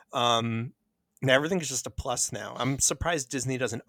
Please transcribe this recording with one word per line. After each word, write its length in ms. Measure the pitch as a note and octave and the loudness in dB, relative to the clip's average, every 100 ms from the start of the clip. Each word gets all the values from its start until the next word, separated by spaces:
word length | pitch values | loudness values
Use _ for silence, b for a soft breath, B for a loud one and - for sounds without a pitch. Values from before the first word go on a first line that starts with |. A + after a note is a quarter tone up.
| B | B
Um, 600 | C3+ A#2+ A#2 A#2 A2+ A#2+ - _ _ _ - | 2 4 4 2 -4 -6 -10 _ _ _ -4
and 100 | B2+ | 4
everything's 380 | C3 D#3 F#3 C#3 | 6 4 -2 -2
just 180 | C3 - | -6 -6
a 40 | |
plus 420 | - C3+ A#2+ - | -8 -4 -2 -2
now. 220 | G#2+ G#2 A2 | -4 -8 -4
I'm 220 | B2 C3+ | -2 2
surprised 500 | - D#3 E3 E3+ B2 | 0 0 -2 -2 -4
Disney 280 | C3+ B2 B2+ | -4 -4 -2
doesn't 240 | B2 A2+ | -2 -4